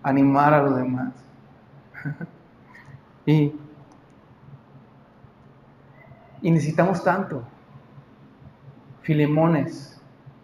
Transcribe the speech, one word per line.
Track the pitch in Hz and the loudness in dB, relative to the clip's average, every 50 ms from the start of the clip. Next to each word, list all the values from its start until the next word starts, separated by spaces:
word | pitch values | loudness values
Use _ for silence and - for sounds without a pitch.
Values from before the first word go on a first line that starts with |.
| - | -2
Animar | 143 135 139 139 139 139 143 143 151 151 | 0 2 4 4 4 4 4 4 6 4
a | 147 139 | 4 4
los | 139 131 | 2 0
demás. | 127 127 131 127 127 127 131 - - - - - - - - - - - - - - - - - | 0 -2 -4 -4 -6 -6 -8 -10 -16 -20 -20 -20 -20 -20 -20 -20 -20 -20 -20 -20 -20 -20 -20 -20
<laughs> | - - 143 147 - 170 - - - - - - - - - - - - - - - _ _ - - _ | -14 -12 -12 -12 -12 -14 -16 -16 -20 -20 -20 -20 -20 -20 -20 -20 -20 -20 -20 -20 -20 _ _ -20 -8 _
Y, | 147 151 156 147 143 - - - - - - - - - - - - - - _ _ - _ - - - - - _ - - - - - - - _ _ - - - _ _ - - - - _ - - _ - - - - - - - - - - - - - | 2 2 2 2 0 -2 -8 -18 -20 -20 -20 -20 -20 -20 -20 -20 -20 -20 -20 _ _ -20 _ -20 -20 -20 -20 -20 _ -20 -20 -20 -20 -20 -20 -20 _ _ -20 -20 -20 _ _ -20 -20 -20 -20 _ -20 -20 _ -20 -20 -20 -20 -20 -20 -20 -20 -20 -20 -18 -4 0
y | 165 | 2
necesitamos | 165 156 135 151 156 - 170 190 185 - - | 2 2 0 -2 0 0 0 0 -2 -2 -2
tanto | 185 180 196 190 - 156 131 117 - - - - - - - - - - - - - - - - - - - - - - _ - - - - - - - - | -2 -2 -2 -4 -8 -10 -12 -12 -16 -20 -20 -20 -20 -20 -20 -20 -20 -20 -20 -20 -20 -20 -20 -20 -20 -20 -20 -20 -20 -20 _ -20 -20 -20 -20 -20 -20 -20 -12
Filemones | - - 156 151 147 147 151 156 160 170 165 143 131 - - - - - - - - - - - _ - - - | -4 -2 0 0 2 2 2 2 2 2 2 0 -2 -6 -10 -16 -18 -20 -20 -20 -20 -20 -20 -20 _ -20 -20 -20